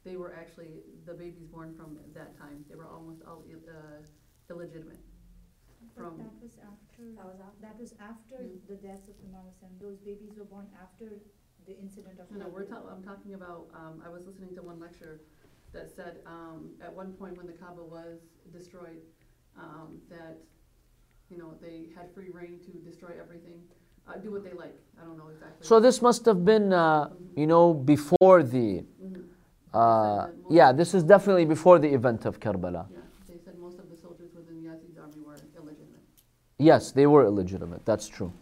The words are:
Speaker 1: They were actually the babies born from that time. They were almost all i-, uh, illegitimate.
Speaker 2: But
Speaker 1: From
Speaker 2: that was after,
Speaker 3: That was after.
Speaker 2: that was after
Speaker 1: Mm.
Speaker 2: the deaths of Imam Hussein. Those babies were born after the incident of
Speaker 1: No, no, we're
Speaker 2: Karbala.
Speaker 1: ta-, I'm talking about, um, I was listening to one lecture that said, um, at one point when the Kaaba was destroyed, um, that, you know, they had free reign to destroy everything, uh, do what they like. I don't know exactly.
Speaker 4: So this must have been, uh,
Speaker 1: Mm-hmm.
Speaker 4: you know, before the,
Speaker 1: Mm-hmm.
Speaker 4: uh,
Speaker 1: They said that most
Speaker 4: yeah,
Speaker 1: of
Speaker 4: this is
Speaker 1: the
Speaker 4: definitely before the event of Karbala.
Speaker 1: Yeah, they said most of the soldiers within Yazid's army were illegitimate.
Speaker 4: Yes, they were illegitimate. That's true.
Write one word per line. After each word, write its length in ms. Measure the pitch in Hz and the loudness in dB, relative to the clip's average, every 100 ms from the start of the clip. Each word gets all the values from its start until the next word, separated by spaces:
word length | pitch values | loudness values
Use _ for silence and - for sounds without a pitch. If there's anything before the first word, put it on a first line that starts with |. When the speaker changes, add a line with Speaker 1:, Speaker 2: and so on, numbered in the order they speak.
Speaker 1:
They 120 | 185 180 | -18 -18
were 180 | 175 | -18
actually 480 | 165 165 - 165 156 - 165 165 | -20 -20 -20 -20 -20 -20 -20 -20
the 80 | |
babies 320 | 165 175 170 160 | -20 -20 -20 -20
born 280 | 165 160 | -20 -20
from 220 | 160 160 151 151 | -20 -20 -20 -20
that 220 | 156 147 147 | -20 -20 -20
time. 260 | 147 143 151 | -20 -20 -20
They 60 | |
were 140 | 160 160 | -20 -20
almost 340 | 160 160 160 - | -20 -20 -20 -20
all 160 | 165 160 | -20 -20
i-, 220 | 160 165 | -20 -20
uh, 320 | 160 151 151 151 _ _ _ _ | -20 -20 -20 -20 _ _ _ _
illegitimate. 480 | 170 165 160 - - - - _ - _ _ _ _ 233 | -20 -18 -20 -20 -20 -20 -20 _ -20 _ _ _ _ -20
Speaker 2:
But 100 | - | -20
Speaker 1:
From 140 | - 165 | -20 -20
Speaker 2:
that 140 | 220 220 | -20 -20
was 160 | 233 _ | -20 _
after, 440 | 208 208 _ _ 233 214 | -20 -20 _ _ -20 -20
Speaker 3:
That 100 | 190 | -20
was 120 | 190 | -20
after. 200 | 190 208 | -20 _
Speaker 2:
that 180 | 220 214 | -20 -20
was 140 | 233 _ | -20 _
after 360 | 208 233 _ 254 | -20 -20 _ -20
Speaker 1:
Mm. 240 | - 185 - | -20 -20 -20
Speaker 2:
the 100 | 196 | -20
deaths 320 | 196 196 208 | -20 -20 -20
of 60 | 196 196 | -20 -20
Imam 180 | 185 185 | -20 -20
Hussein. 240 | 185 185 185 | _ -20 -20
Those 200 | 202 196 | -20 -20
babies 360 | 202 202 214 208 | -20 -20 -20 -20
were 80 | |
born 220 | 202 196 202 180 | -20 -20 -20 -20
after 400 | 185 _ 220 208 _ _ _ _ 185 | -20 _ -20 -20 _ _ _ _ -20
the 120 | 196 | -20
incident 400 | 196 196 185 185 | -20 -20 -20 -20
of 120 | 175 | -20
Speaker 1:
No, 80 | 202 | -20
no, 40 | 185 | -18
we're 160 | 185 | -16
Speaker 2:
Karbala. 240 | 202 226 - | -18 -18 -20
Speaker 1:
ta-, 60 | |
I'm 80 | 190 | -20
talking 320 | 190 196 202 | -20 -20 -20
about, 340 | 190 175 170 165 | -20 -20 -20 -20
um, 280 | 165 160 160 | -20 -20 -20
I 40 | 170 | -20
was 180 | 175 185 | -20 -20
listening 280 | 190 185 180 | -20 -20 -20
to 60 | |
one 180 | 175 165 | -20 -20
lecture 400 | 170 - 160 156 _ _ _ _ _ | -20 -20 -20 -20 _ _ _ _ _
that 180 | 170 - | -20 -20
said, 280 | - 175 - 175 | -20 -20 -20 -20
um, 440 | 170 165 160 - - | -20 -20 -20 -20 -20
at 120 | 170 | -20
one 200 | 190 190 | -20 -20
point 240 | 185 185 175 | -18 -20 -18
when 100 | 175 | -20
the 60 | |
Kaaba 320 | 165 180 175 | -20 -20 -20
was 360 | 165 165 170 165 _ _ 175 | -20 -20 -20 -20 _ _ _
destroyed, 500 | 170 180 185 170 160 80 _ _ _ _ - | -20 -20 -20 -20 -20 -20 _ _ _ _ -20
um, 440 | 165 156 156 165 _ | -20 -20 -20 -20 _
that, 300 | 170 160 160 _ _ _ _ _ _ _ _ _ | -20 -20 -20 _ _ _ _ _ _ _ _ _
you 80 | 175 | -20
know, 160 | 165 160 | -20 -20
they 300 | 170 165 165 | -20 -20 -20
had 160 | 180 175 | -20 -20
free 200 | 196 185 | -20 -20
reign 280 | 175 175 175 - | -18 -20 -20 -20
to 60 | 170 165 | -20 -20
destroy 240 | 165 175 165 | -20 -20 -20
everything, 440 | 165 170 170 170 - _ _ _ - | -20 -20 -20 -20 -20 _ _ _ -20
uh, 80 | 196 | -18
do 160 | 208 | -14
what 100 | 196 | -14
they 100 | 185 | -14
like. 240 | 175 156 - _ _ | -18 -20 -20 _ _
I 40 | |
don't 120 | 165 160 | -20 -20
know 120 | 156 | -20
exactly. 360 | - - - | -20 -20 -20
Speaker 4:
So 140 | 160 226 | 4 6
this 240 | 247 214 | 6 4
must 220 | 240 - 233 | 0 2 0
have 180 | 190 | 2
been, 280 | 175 220 202 | 4 2 4
uh, 340 | 180 160 156 143 | 2 4 2 -2
Speaker 1:
Mm-hmm. 340 | - - - | -12 -14 -4
Speaker 4:
you 60 | 151 | 4
know, 280 | 170 170 | 6 6
before 680 | 156 131 147 - 180 185 185 | 4 2 2 2 6 8 8
the, 400 | 131 127 110 90 | 6 -2 -2 -4
Speaker 1:
Mm-hmm. 380 | - - 190 185 - - _ _ _ | -10 -20 -18 -18 -20 -20 _ _ _
Speaker 4:
uh, 540 | 107 117 113 107 104 - | 2 2 2 0 -2 -6
Speaker 1:
They 60 | |
said 0 | |
that 100 | - | -12
most 100 | - | 2
Speaker 4:
yeah, 180 | 160 143 | 6 6
Speaker 1:
of 60 | 135 | 4
Speaker 4:
this 180 | 170 | 0
is 80 | 190 | 0
Speaker 1:
the 40 | 156 | 6
Speaker 4:
definitely 360 | 196 196 185 | 4 6 0
before 340 | 160 156 180 175 | 2 2 6 6
the 140 | 147 | 6
event 300 | 135 123 113 110 | 0 0 -2 -6
of 140 | 92 | -6
Karbala. 460 | 113 95 90 87 92 | -6 -6 -6 -10 -12
Speaker 1:
Yeah, 80 | 87 - - - | -20 -20 -20 -20
they 100 | 175 | -20
said 200 | 185 175 | -20 -20
most 200 | 175 180 | -20 -20
of 100 | 160 | -20
the 80 | 165 | -20
soldiers 380 | 175 170 175 | -20 -20 -20
within 280 | 170 160 165 | -20 -20 -20
Yazid's 360 | 160 160 - 160 | -20 -20 -20 -20
army 220 | 151 151 | -20 -20
were 120 | 151 147 151 170 | -20 -20 -20 -20
illegitimate. 460 | 151 151 - - _ _ _ _ _ - | -20 -20 -20 -20 _ _ _ _ _ 2
Speaker 4:
Yes, 340 | 151 151 - | 4 4 2
they 140 | - 143 | 2 6
were 180 | 147 | 6
illegitimate. 600 | 110 101 90 92 85 87 - | 4 0 -6 -10 -12 -10 -4
That's 220 | 107 - | -4 -6
true. 240 | - 90 - | -12 -12 -14